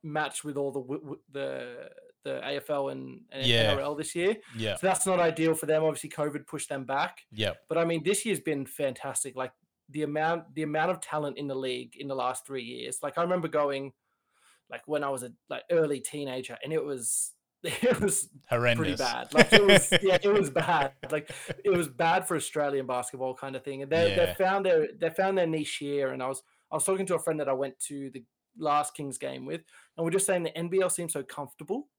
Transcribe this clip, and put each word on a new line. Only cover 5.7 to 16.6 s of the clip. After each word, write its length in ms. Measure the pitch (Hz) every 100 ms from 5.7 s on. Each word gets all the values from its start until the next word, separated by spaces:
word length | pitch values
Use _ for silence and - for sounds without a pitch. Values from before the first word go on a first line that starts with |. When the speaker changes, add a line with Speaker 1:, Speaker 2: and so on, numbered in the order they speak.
| 156
Speaker 1:
Obviously, 260 | 156 147 151
covid 380 | - 147 143 143
pushed 200 | 151 -
them 160 | 139
back. 340 | 127 135 165 - _
Speaker 2:
Yep. 260 | 107 104 82 _
Speaker 1:
But, 100 | 165
I 60 |
mean, 180 | 170 165
this 240 | 156 196 233
year's 140 | 185
been 260 | - 143 131
fantastic. 720 | - 139 123 139 135 139 127
Like, 160 | 127 _ _ _ _
the 140 | 147
amount, 500 | 147 151 156 170 165
the 80 | 135
amount 280 | 156 156 165
of 100 | 175
talent 380 | - 156 147 -
in 80 | 143
the 80 |
league 420 | 135 131 127 120 -
in 120 | 139
the 80 | 135
last 280 | 123 127
three 200 | - 135
years. 340 | 117 123 123 -
Like, 140 | 147 165
I 40 |
remember 240 | 175 185 160
going, 460 | 151 147 139 135 _ _ _ _ _ _ _ _
like, 120 | 117 -
when 180 | 151
I 60 | 143
was 120 | 135
a, 80 | 123 117 _
like, 140 | 135 -
early 300 | 170 156 139
teenager, 560 | 127 147 139 127 127 120